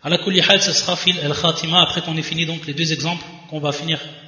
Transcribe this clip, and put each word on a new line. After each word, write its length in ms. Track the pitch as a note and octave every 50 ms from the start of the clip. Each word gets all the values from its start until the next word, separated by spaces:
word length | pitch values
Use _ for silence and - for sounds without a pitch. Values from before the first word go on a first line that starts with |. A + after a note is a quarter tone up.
| -
Ala 160 | C#3+ F3 F3
kulli 220 | - G3 F#3 F#3
hal, 220 | - - G3+ F#3+ -
ce 100 | F#3+ E3
sera 240 | - - - F3+
fil 220 | E3+ - F#3 F3+ F3+
al-khatima, 600 | D3 D3 D3 - E3+ E3+ D#3+ - - D#3+ E3 F3+ E3+
après 180 | D#3 - F3
qu'on 160 | E3 E3+ D#3+
ait 60 | D#3+ D3+
fini 240 | - E3+ D#3+ E3+
donc 200 | D#3 E3 D#3+ -
les 80 | D3+ C#3+
deux 180 | C#3 E3+ D#3 D#3+
exemples 320 | C#3 C3+ E3 F3 E3+ - - - - - -
qu'on 100 | D#3 D3+
va 120 | D3 D3 C#3+
finir 280 | - D#3 E3 D#3+ D3 - - - - -